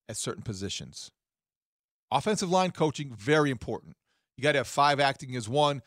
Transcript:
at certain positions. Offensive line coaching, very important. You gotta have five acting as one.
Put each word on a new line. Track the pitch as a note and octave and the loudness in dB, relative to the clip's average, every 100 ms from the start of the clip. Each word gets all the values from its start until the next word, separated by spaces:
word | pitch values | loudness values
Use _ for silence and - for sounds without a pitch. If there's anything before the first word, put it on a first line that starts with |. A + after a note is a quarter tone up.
| - | -14
at | G#2+ | -10
certain | - - | -8 -8
positions. | - G2 G2 - B1+ - - _ _ _ _ _ _ _ _ _ _ | -8 -8 -8 -8 -12 -16 -18 _ _ _ _ _ _ _ _ _ _
Offensive | C3+ G#3 G#3 F#3 | -2 0 -2 2
line | F#3 F#3 | 2 2
coaching, | - D#3+ C#3+ C#3+ A2+ | 2 0 0 -10 -8
very | G2+ D3+ D3 | 2 4 4
important. | B2 - G#2+ - - _ _ _ - | 0 -6 -8 -8 -20 _ _ _ -2
You | |
gotta | C#3 D3 | 0 2
have | B2 | 0
five | - C#3+ C#3+ | 2 4 4
acting | C#3+ C3+ C3 B2+ | 2 0 -8 -8
as | G#2 | -4
one. | C3+ D3 C#3 | 2 2 0